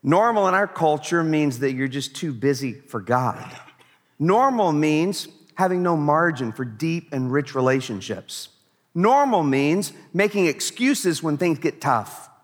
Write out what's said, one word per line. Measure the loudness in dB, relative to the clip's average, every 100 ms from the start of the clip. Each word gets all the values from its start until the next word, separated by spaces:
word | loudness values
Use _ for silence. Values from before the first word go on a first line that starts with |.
Normal | 2 2 4 2 2
in |
our | 2 0
culture | 0 0 0 -2 -2 0
means | 2 0 0
that | -4
you're | -2 -4
just | -4 -8 -8
too | -8
busy | -2 -2 -2 -4
for | -10 _ -10
God. | -2 0 0 -4 -12 -18 -20 _ _ _ _ _
Normal | 2 4 4 2 2
means | 2 2 2 0 -4 -10 -18 _ -2
having | 0 2
no | 0 2
margin | 2 2 2 0 -6
for | -6
deep | -8 -4 -4 -4 -4
and | -4 -2
rich | -2 -2
relationships. | 0 2 2 -2 -8 -8 -10 -10 -16 -16 _ _ _ _ 0
Normal | 4 4 4 2
means | 2 2 2 0 -2 -10 -8
making | 0 0 2 0
excuses | 0 -6 -2 0 2 0 -2
when | -2 0
things | 0 0
get | -2 -2
tough. | 0 0 -2 -14 -20 _